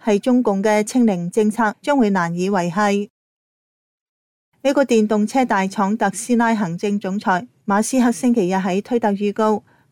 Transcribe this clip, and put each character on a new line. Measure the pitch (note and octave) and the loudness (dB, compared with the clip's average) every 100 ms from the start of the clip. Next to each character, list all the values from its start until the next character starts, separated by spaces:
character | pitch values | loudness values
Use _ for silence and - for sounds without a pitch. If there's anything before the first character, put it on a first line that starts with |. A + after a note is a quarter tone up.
係 | - G3+ | -2 0
中 | B3+ B3+ | 2 2
共 | A3+ G3 | 2 0
嘅 | G#3+ G#3+ | 2 0
清 | G#3+ B3+ A3+ | 0 2 2
零 | F3+ F3 | 0 -2
政 | A3 G#3+ | 0 0
策 | G#3+ A3 - | 0 -2 -2
將 | - C#4+ | -2 2
會 | G#3 | 2
難 | F#3+ E3+ | 0 -2
以 | E3+ F#3 | -2 -2
維 | G3+ F3 | 0 -2
繫。 | E3+ G#3 G3+ G#3 _ _ _ _ _ _ _ _ _ _ _ _ _ _ _ | 0 0 0 -4 _ _ _ _ _ _ _ _ _ _ _ _ _ _ _
美 | C4+ | 0
國 | C#4+ | 2
電 | C4+ A3+ G#3+ | 2 2 2
動 | G#3+ | 2
車 | G#3+ C4+ | 0 0
大 | B3 G3+ | 0 0
廠 | F#3+ G#3 G3 A3 | -2 -2 -2 0
特 | G3+ | -2
斯 | G3 - | -2 -2
拉 | A#3+ A#3 A3 | 0 2 0
行 | F#3 E3+ | -2 -4
政 | G#3 G3+ | -4 -4
總 | G3 G3 | -4 -4
裁 | A3 F3+ B3 _ | 0 -2 -4 _
馬 | - D4+ | -2 0
斯 | D#4 C4 | 0 0
克 | A#3+ | 0
星 | A#3 B3 | 0 0
期 | A#3 F3+ | 0 0
日 | |
喺 | F#3+ F#3+ F#3 | -2 -2 -4
推 | - A#3+ | -2 -2
特 | A3+ | 0
預 | G3+ G#3 | -2 -2
告， | G3 G#3+ G#3+ - _ _ | 0 0 0 -6 _ _